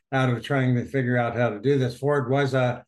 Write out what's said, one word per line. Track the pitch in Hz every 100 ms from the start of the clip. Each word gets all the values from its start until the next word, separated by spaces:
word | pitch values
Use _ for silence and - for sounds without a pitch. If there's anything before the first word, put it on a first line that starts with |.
| _
out | 135 127
of | 117
trying | - 139 127
to | 120 117
figure | 135 123 123
out | 117 113
how | 120
to | 104
do | 123 143
this. | 123 -
Ford | 139 143 120
was | 139 139
a | 131 127 123